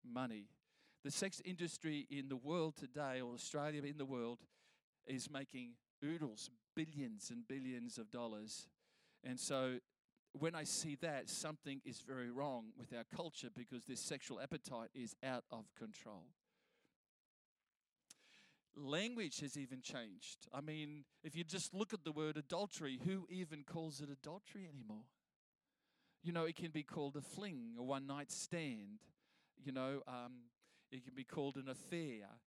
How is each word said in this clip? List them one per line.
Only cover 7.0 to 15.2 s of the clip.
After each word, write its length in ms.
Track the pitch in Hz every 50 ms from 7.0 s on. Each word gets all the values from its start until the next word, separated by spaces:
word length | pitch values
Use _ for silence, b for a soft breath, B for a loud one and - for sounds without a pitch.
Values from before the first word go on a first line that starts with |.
| 139 120 110 104 - -
and 160 | 120 120 117
billions 500 | - 131 139 131 127 127 120 117 120 110
of 140 | - 110 104
dollars. 560 | 110 123 120 113 110 104 107 110 - - - - _ b b b b b b b b b b
And 160 | 127 127 123
so 360 | - - 139 131 131 131 127 120 _ _ _ _ _ _ _ _ _ _ -
when 200 | 143 151 165 170
I 120 | 160 151
see 320 | - - - - 160 143 139
that, 280 | - 165 147 131 - -
something 520 | - - - 156 156 143 - 143 139 135 -
is 160 | - 117 - -
very 240 | 113 131 127 123 120
wrong 360 | 120 131 143 147 131 120 110 110 113
with 160 | - 127 - 120
our 120 | 117 113 _ -
culture 320 | - 180 165 - - - 120 104
because 300 | 123 120 - 131 120 -
this 160 | - 127 113
sexual 400 | - - 151 135 - - 135 101
appetite 480 | 131 - 170 143 - - 131 117 113 - _
is 220 | 135 120 107 - _